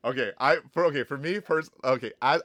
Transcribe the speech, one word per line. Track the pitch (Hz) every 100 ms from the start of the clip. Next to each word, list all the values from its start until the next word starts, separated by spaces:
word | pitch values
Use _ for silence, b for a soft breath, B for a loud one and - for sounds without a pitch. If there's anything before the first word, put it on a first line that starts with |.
Okay, | 117 131 107 -
I, | 139 131 -
for, | 165 170
okay, | 143
for | 120 139
me | 151 202
pers-, | - 160 156 -
okay, | 131 127 113 -
I, | 127 165